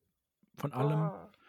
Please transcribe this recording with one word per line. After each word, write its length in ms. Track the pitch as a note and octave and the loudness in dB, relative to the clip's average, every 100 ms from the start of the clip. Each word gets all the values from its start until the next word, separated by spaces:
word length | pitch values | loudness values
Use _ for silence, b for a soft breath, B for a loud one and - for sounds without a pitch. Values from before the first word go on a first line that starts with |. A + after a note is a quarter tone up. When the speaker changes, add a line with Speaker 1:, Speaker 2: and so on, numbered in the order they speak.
| _ _ _ _ _ - | _ _ _ _ _ -6
Speaker 1:
von 160 | - | -4
allem? 260 | B2 C#3+ D3+ | 0 2 2
Speaker 2:
Boah. 320 | D#3 G2+ E2 - | 0 -2 -12 -20